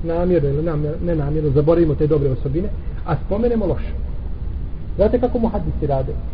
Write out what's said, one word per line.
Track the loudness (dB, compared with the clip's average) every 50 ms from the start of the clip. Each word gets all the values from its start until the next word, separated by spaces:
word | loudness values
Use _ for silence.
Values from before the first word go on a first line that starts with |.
| -2
Namjerno | -2 0 0 2 4 4 4 4 2
ili | 0 0
namjer-, | 0 0 0 0 -2 -2 -2 -2 -2
nenamjerno | 0 0 0 0 0 0 0 2 2
zaboravimo | 2 4 4 4 4 4 4 4 4
te | 2 2
dobre | 2 2 2 2 2
osobine, | 0 0 -2 -2 -2 -2 -2 -2 -4 -4 -4 -6 -6 -6 -4
a | -2 -2 -2 -2
spomenemo | -2 -2 0 2 2 2 0 0
loše. | 0 0 -2 -2 -4 -4 -4 -4 -4 -4 -6 -4 -6 -6 -4 -6 -6 -4 -6 -6 -6 -6 -6 -6 -6 0
Znate | 2 2 2 4 2
kako | 0 0 0 0
muhadisi | 0 0 0 -2 -2 -2 -2 -2 0
rade? | 0 0 0 0 -2 -4 -4 -6 -6